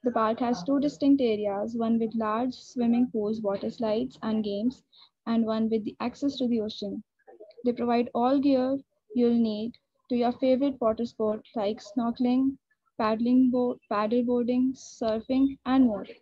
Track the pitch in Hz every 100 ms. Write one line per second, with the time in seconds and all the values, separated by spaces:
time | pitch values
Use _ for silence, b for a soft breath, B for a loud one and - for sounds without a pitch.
0 | 247 233 220 226 240 247 - 277 294 -
1 | 277 277 240 214 208 196 226 233 226 226
2 | 226 226 214 220 254 - - 247 233 240
3 | 247 226 208 220 202 196 220 - 220 214
4 | 254 - 220 220 208 202 233 - _ b
5 | b _ - 226 220 220 226 220 208 -
6 | 240 - 285 269 247 233 214 - 202 202
7 | - _ - - - - 247 240 240 240
8 | 240 247 247 285 277 262 254 277 - _
9 | _ 427 240 240 226 214 226 - _ _
10 | _ 240 240 247 262 254 277 269 226 220
11 | 233 - 214 214 - 233 202 214 - -
12 | 233 240 247 254 269 277 _ _ _ -
13 | 220 220 233 254 254 247 247 247 _ 208
14 | 214 240 240 247 233 247 262 254 - -
15 | 226 220 - 262 277 269 254 262 254 196
16 | - -